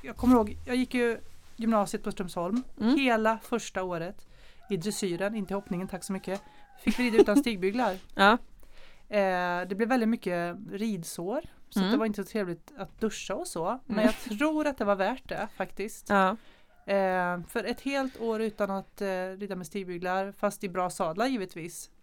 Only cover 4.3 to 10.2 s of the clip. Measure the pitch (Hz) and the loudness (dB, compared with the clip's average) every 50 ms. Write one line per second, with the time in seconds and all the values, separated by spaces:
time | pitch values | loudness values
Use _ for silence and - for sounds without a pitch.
4.3 | - - - - - - - - 202 180 160 214 208 - - 185 170 170 190 202 | -20 -20 -20 -20 -20 -20 -6 -4 -4 -2 -2 -2 -2 -2 -2 -2 0 0 -2 -2
5.3 | 220 220 196 - 190 202 202 - 196 175 190 190 - 180 - - 190 190 - - | -2 -4 -4 -4 -4 -6 -4 -4 -4 -4 -4 -6 -8 -10 -6 -4 -6 -4 -4 -4
6.3 | 185 196 - - - - - - - - - - 208 - 247 247 214 226 - - | -6 -6 -6 -14 -20 -20 -20 -20 -20 -4 -2 0 2 2 2 4 8 8 8 8
7.3 | 208 285 285 247 226 185 180 190 202 247 247 208 185 190 - - - - 196 202 | 6 2 2 2 -2 0 -2 0 0 2 0 0 -2 -4 -10 -12 2 6 8 8
8.3 | 220 247 - - - - - - - - - - - - - - 220 208 196 190 | 8 6 2 -8 -18 -20 -20 -18 -16 -16 -16 -16 -18 -20 -12 0 2 4 4 4
9.3 | 185 180 180 180 175 175 180 185 202 190 233 214 262 262 220 220 233 240 | 4 2 0 0 -2 -2 -2 -4 0 0 2 4 4 4 4 2 0 0